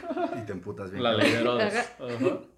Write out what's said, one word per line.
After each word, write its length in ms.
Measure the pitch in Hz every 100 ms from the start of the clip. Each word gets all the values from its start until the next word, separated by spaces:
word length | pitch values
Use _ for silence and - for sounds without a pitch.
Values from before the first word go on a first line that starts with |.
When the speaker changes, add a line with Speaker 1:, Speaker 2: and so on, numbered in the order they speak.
| 339 339 339 349
Speaker 1:
Y 40 | 107
te 80 |
emputas 360 | 92 101 104 92
bien. 120 | 98
Speaker 2:
La 100 | 117
ley 160 | 107 -
de 100 | 117
Herodes. 340 | 120 120 - 240
Speaker 3:
Ajá. 200 | - -
Speaker 4:
Ajá. 400 | 123 120 - - -